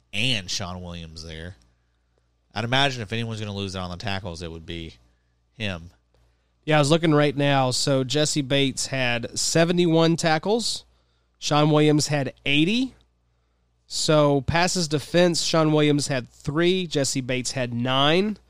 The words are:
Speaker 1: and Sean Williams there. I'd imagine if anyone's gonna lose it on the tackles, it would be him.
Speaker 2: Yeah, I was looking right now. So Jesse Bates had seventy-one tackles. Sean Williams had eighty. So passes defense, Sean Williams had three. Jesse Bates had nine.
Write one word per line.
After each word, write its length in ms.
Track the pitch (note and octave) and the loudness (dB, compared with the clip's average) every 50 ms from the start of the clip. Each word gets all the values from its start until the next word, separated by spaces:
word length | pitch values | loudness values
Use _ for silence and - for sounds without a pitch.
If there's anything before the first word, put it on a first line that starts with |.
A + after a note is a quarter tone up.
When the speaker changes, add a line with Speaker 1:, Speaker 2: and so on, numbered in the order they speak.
| _ _ | _ _
Speaker 1:
and 380 | - G2+ A2+ C3 B2 G#2 F#2 F2 | -6 -4 -2 -2 -2 -4 -6 -6
Sean 320 | - - G2 F2 F2+ F2+ | -8 -8 -8 -8 -10 -10
Williams 420 | F2+ F2 E2+ E2+ E2 D#2+ D#2+ D#2+ D#2+ | -12 -12 -12 -12 -14 -14 -16 -16 -16
there. 320 | D#2+ D#2+ D#2+ E2 F2 F#2+ _ _ _ _ _ _ _ _ _ _ _ _ _ _ _ _ _ _ _ - | -14 -14 -14 -14 -14 -16 _ _ _ _ _ _ _ _ _ _ _ _ _ _ _ _ _ _ _ -8
I'd 100 | G2+ A2 | -6 -4
imagine 380 | A#2 B2+ C3+ C#3 C#3+ C3 B2 | -2 0 2 0 0 -2 -4
if 100 | A2 - | -8 -8
anyone's 280 | A2+ A2+ A#2 A2+ A2+ G#2+ | -6 -6 -6 -6 -8 -8
gonna 140 | A2 G#2 G2+ | -8 -8 -6
lose 200 | G2+ G2+ G2 F#2 | -6 -6 -6 -6
it 40 | F#2+ | -8
on 120 | F2+ F2+ | -8 -8
the 60 | F2+ | -10
tackles, 460 | F2 - A2 G2 F#2+ F#2+ F2 E2+ E2 | -8 -6 -6 -6 -6 -6 -8 -10 -10
it 80 | F2+ E2 | -12 -12
would 160 | E2 E2 D#2+ | -12 -14 -12
be 280 | E2 E2+ E2+ E2 D#2+ - _ _ _ _ _ _ _ _ _ _ _ _ | -12 -12 -10 -12 -12 -16 _ _ _ _ _ _ _ _ _ _ _ _
him. 360 | - A2 G2+ F#2 E2 E2 F2+ - _ _ _ _ _ _ _ _ _ _ _ _ _ - | -8 -8 -6 -8 -8 -12 -18 -20 _ _ _ _ _ _ _ _ _ _ _ _ _ -2
Speaker 2:
Yeah, 120 | D#3 D3+ | 2 2
I 20 | D3+ | 4
was 100 | D3 C#3 | 4 4
looking 240 | D#3+ E3+ E3+ E3 D3+ | 2 2 4 4 4
right 220 | D3 D3 D3 C3+ | 4 4 2 2
now. 340 | C#3 C#3+ C#3+ C#3+ C3+ C3 B2+ | 0 2 2 2 2 2 0
So 340 | B2 - - D3 C3+ C3+ C3 | 0 -2 0 0 0 0 0
Jesse 380 | B2+ C3 D3 D3+ D3 - D#3 | 0 0 0 0 0 0 -2
Bates 440 | C#3 B2 C#3+ C#3 C#3 C3+ - - - | -2 0 2 2 2 0 0 -4 -6
had 520 | - - C3 B2+ B2 A#2+ A#2 A#2+ - - G#2 | -4 -2 -2 0 0 0 -2 -4 -6 -6 -4
seventy-one 800 | - - - D#3+ E3+ E3 F3+ F3 F3 E3+ D#3+ E3 E3 E3 E3+ | -2 0 2 2 2 2 2 2 2 4 4 4 4 4 2
tackles. 680 | D#3+ - E3 D#3 D#3+ - F#3+ G#3+ A#3+ A3 - - - - _ _ _ _ _ _ _ _ _ _ _ | 2 2 2 0 0 0 0 -2 0 -2 -2 -6 -6 -10 _ _ _ _ _ _ _ _ _ _ _
Sean 320 | - - D3+ D3 D3+ D#3 | -4 0 2 4 4 6
Williams 380 | D3+ D3+ D3+ D3+ D3 D3+ C#3 - | 6 6 6 6 4 4 2 0
had 240 | D3+ D3 C3+ B2+ - _ - | -2 -2 -4 -4 -6 _ -2
eighty. 500 | C#3 C#3 D3 D#3 F3 G#3+ B3 C4 B3 - _ _ _ _ _ _ _ _ _ _ _ _ _ _ _ _ _ _ | 0 2 2 2 2 2 0 -2 -4 -6 _ _ _ _ _ _ _ _ _ _ _ _ _ _ _ _ _ _
So 540 | - - - - - D#3 D3+ D3 D3 C#3+ C#3+ | -10 -6 -4 0 2 4 4 4 4 2 0
passes 460 | B2+ - - E3+ F3 F#3 - F#3 F3 D3 | 0 0 0 2 2 2 0 -2 -2 -2
defense, 540 | D3+ D3 - - - E3+ F3+ F3+ E3+ - | -2 -4 -4 0 2 4 4 4 2 0
Sean 300 | - - - E3 D#3 D#3 | -2 0 2 2 2 4
Williams 360 | D3+ D3+ D3+ D3 D3 D3 C#3 - | 4 4 4 4 2 2 0 -2
had 200 | C#3+ C3 A#2 - | -4 -4 -6 -8
three. 560 | _ _ - - C#3+ D#3 E3+ F3 F#3 F#3 F#3 | _ _ -8 -6 -2 0 2 2 2 0 -2
Jesse 340 | E3 - D3+ C3+ A#2+ - C#3 | -2 -2 -2 -2 -2 -2 -4
Bates 320 | B2+ B2 C3 B2+ A#2+ - | -4 -4 -4 -4 -4 -4
had 200 | - C#3 B2 B2 | -4 -4 -4 -4
nine. 640 | A#2+ A#2 A#2+ B2+ C3 C3+ C#3 D3 D#3+ F#3 G3+ G#3+ G#3 - _ _ | -4 -4 -2 0 2 4 4 4 4 2 0 -2 -4 -8 _ _